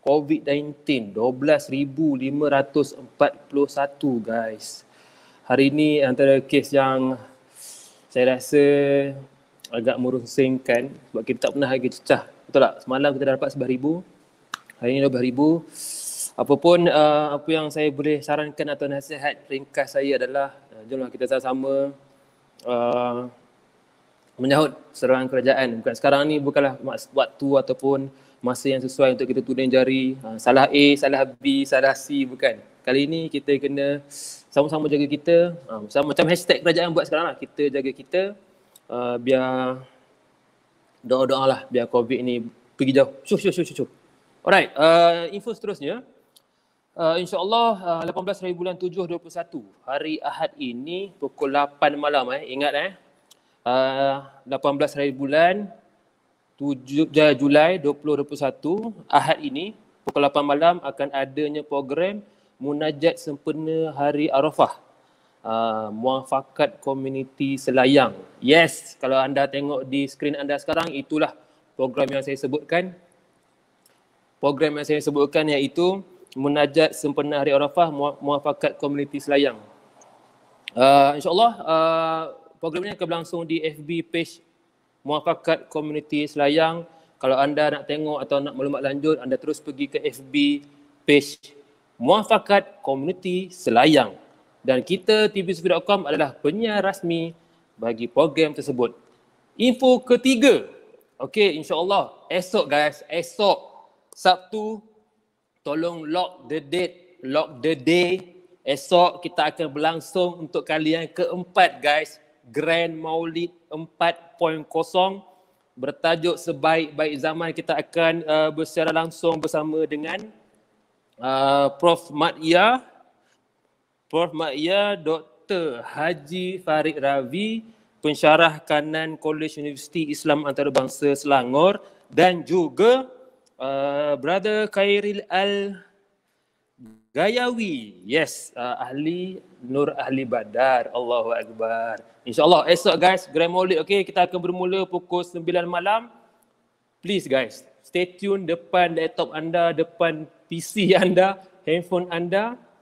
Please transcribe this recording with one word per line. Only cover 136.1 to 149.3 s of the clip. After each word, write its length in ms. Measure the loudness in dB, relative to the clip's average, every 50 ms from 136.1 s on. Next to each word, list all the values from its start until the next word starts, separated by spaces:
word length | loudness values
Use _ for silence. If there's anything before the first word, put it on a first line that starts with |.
| _ _ _ _ _ _ _ _ _ _ _ _ _ _ -20 -20 -20 _ _ _ _
Gayawi. 880 | -2 0 0 0 0 -2 -2 -2 -4 -4 -4 -6 -8 -8 -12 -18 -20 -10 -2
Yes, 400 | 0 0 0 0 -4 -14 -16 -16 _ -8
uh, 160 | -8 -6 -6 -6
ahli 560 | -8 -10 -8 -6 -4 -4 -4 -4 -6 -10 -10 -14 -18 _ _ _
Nur 320 | -12 -6 -2 0 0 -2 -2
Ahli 320 | -6 -6 -4 -4 -4 -4
Badar. 640 | -2 -4 -4 -4 -4 -2 2 2 4 4 2 0 -2
Allahu 400 | -6 -6 -4 -2 -2 -2 0 -2
Akbar. 720 | -2 -4 -6 -10 -8 -8 -6 -4 -4 -4 -4 -6 -8 -10 -14 _ _ _ _
InsyaAllah 400 | -8 0 4 6 6 6 6 6 4 2
esok 240 | 4 4 2 2 4
guys, 320 | 4 4 4 4 -2 -4
Grand 240 | -2 0 0 0 2
Maulid, 240 | 0 0 0 0 -2 0
okey, 160 | 0 0 -2
kita 240 | -2 -2 0 0 0
akan 140 | 0 0 -6
bermula 400 | -4 -4 -4 -2 -2 -2 -2 -2 -4 -4
pukul 320 | -6 -8 -8 _ -6 -6
sembilan 480 | -6 -6 -12 -10 -6 -2 0 0 0 0
malam. 400 | -4 -2 0 0 0 0 -2 -6 -20 -20 _ _ _ _ _ _ _ _ _ _ _ _ _ _ _ _ _
Please 240 | -4 -4 -4 -2 0
guys, 320 | 0 0 0 -2 -8 -18 -20 _ _ _ _
stay 320 | -6 _ -4 -4 -4 -6 -10
tune 320 | -4 -4 -4 -4 -2 -4
depan 480 | -6 -6 -6 -2 2 2 2 2 0 -2
laptop 320 | -4 -4 -4 -4 -6 -6